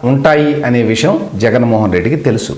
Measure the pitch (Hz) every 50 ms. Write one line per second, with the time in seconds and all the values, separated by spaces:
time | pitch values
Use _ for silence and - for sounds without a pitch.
0 | 113 120 135 139 143 156 151 151 151 147 147 147 143 123 120 120 117 107 113 113
1 | - 160 208 320 208 - - 98 107 113 107 127 120 117 113 107 107 104 90 90
2 | - 117 143 151 135 131 113 135 - - -